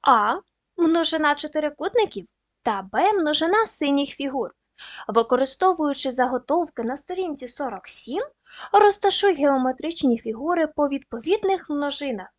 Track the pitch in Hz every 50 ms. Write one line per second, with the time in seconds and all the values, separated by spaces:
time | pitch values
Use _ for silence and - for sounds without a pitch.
0 | - - 247 220 208 214 262 381 _ _ _ _ _ _ _ - 339 320 330 339
1 | 330 311 320 311 311 294 285 285 - 302 - 311 302 294 294 - 285 403 - 480
2 | 415 - - 196 170 _ _ _ _ _ _ _ _ 226 208 196 190 196 - 233
3 | 330 415 427 392 320 294 302 302 311 339 392 440 453 415 - - 311 277 277 277
4 | 285 277 - - 277 269 254 269 208 - _ _ _ _ _ _ - - - -
5 | - - 202 233 226 226 247 254 269 262 - _ 370 381 359 349 311 285 277 -
6 | - 269 240 262 254 254 262 247 - - 285 349 339 - _ - 226 226 262 294
7 | _ - 359 370 370 339 294 277 254 240 - - 285 247 202 185 - - - -
8 | - - 262 381 539 605 _ _ _ _ - - - - - 415 415 415 392 -
9 | - 392 - - - 403 349 277 285 285 277 262 254 254 254 262 285 320 330 -
10 | - 254 233 226 - 226 220 220 277 330 359 339 320 311 - - 294 277 277 277
11 | - _ - 233 220 311 392 415 392 381 381 349 - - 294 285 285 285 277 -
12 | 285 277 233 190 185 - _